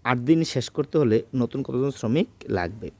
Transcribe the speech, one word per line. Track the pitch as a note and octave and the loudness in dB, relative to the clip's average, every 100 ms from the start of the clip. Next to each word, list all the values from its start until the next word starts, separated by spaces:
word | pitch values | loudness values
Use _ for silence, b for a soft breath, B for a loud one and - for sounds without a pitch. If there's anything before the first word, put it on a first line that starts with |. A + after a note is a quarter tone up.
আট | - B2 | 0 -2
দিন | B2 E3 | 4 2
শেষ | E3 - A#2 | 2 -2 -4
করতে | - C#3+ E3 | -4 -2 2
হলে | C3+ A2 - C3 | 4 2 0 -2
নতুন | A#2 C#3 | -2 -2
কতজন | C3+ B2 C#3 | -4 -2 -2
শ্রমিক | C3+ A2+ C3 A#3 - - | -4 -2 0 0 -4 -4
লাগবে? | F#2+ F2 G#2+ - - | -2 -2 -6 -14 -14